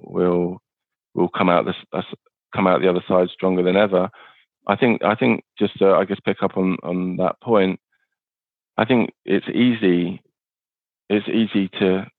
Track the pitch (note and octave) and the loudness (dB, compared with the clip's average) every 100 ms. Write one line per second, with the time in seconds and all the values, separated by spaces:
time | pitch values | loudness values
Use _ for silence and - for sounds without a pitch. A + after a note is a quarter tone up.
0 | - F2+ F2+ F2 F2 F#2 _ _ _ _ | -4 -2 0 0 -2 -6 _ _ _ _
1 | _ - F2 - F#2 F2 A#1+ - - E2 | _ -2 -2 0 2 2 0 -6 -8 -8
2 | - - _ _ _ - F#2 D#2+ F#2 F2+ | -8 -12 _ _ _ 0 2 2 2 0
3 | - F#2 F2 - F#2+ F2+ F2+ F#2+ G#2 F#2 | 0 0 0 -2 -2 0 2 2 2 0
4 | F#2+ - - _ _ _ - G2+ B2 A2 | -2 -8 -20 _ _ _ -4 0 2 2
5 | F#2+ A2 B2+ G#2+ - - G2+ - G2 F2+ | 0 0 0 -2 -4 -4 -4 2 2 4
6 | F#2+ G2 - G2 G2 - F#2 F2+ D#2 F2+ | 0 -4 -4 -4 -4 -2 -2 -2 -4 -4
7 | F2+ F2+ F2+ - - A2 F#2+ E2 _ _ | -4 -2 -4 -4 0 2 2 -2 _ _
8 | _ _ _ _ _ _ _ - A2+ B2+ | _ _ _ _ _ _ _ -4 0 2
9 | G#2 - - G2 - F#2 B2 A2+ G2 F2 | 0 -6 -4 -2 -2 0 0 2 2 2
10 | E2+ F#2 _ _ _ _ _ _ _ _ | 0 -6 _ _ _ _ _ _ _ _
11 | - G#2 G2 A2+ A2 G2+ F#2+ - G2 F#2+ | -4 -4 0 -2 0 0 -2 0 0 0
12 | - | -4